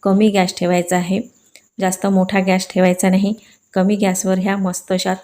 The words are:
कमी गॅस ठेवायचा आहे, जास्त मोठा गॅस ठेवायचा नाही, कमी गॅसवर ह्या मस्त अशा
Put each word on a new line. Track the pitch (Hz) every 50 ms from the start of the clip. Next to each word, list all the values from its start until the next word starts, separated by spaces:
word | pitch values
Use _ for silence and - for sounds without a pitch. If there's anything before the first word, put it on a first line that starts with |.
कमी | - 196 190 202 214 214
गॅस | 202 190 180 180 - -
ठेवायचा | 180 175 180 180 175 175 180
आहे, | 180 175 175 185 220 - - - _ _ _ _ - _ _ _ -
जास्त | 190 185 185 - -
मोठा | 196 196 185 185 190 208 196
गॅस | 185 190 185 185 - -
ठेवायचा | - 185 185 180 180 180 190 190
नाही, | 185 190 202 196 220 - - - _ _ _ _ -
कमी | 190 185 196 214
गॅसवर | 196 208 190 185 - - 190 190 185
ह्या | 185 196 196
मस्त | 202 190 180 175 - - -
अशा | 190 185 - 190 190 190